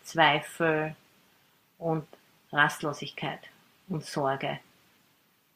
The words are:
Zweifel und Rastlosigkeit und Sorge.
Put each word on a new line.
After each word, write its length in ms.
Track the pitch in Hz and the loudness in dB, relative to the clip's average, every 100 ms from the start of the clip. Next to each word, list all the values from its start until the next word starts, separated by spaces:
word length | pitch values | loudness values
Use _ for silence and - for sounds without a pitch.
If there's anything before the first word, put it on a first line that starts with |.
Zweifel 920 | - 160 147 151 - - 165 156 156 - _ _ _ _ _ _ _ _ | -6 4 4 4 -2 0 2 2 -2 -8 _ _ _ _ _ _ _ _
und 280 | 165 160 - - _ _ _ | -4 -4 -4 -20 _ _ _
Rastlosigkeit 880 | 147 147 - 151 - 143 - 143 - - - _ _ - | 4 4 2 -6 -6 -10 -8 -8 -8 -14 -20 _ _ -8
und 160 | 160 | -6
Sorge. 560 | - 156 135 135 147 147 - _ _ _ _ _ _ _ _ | -4 -2 0 0 -4 -6 -12 _ _ _ _ _ _ _ _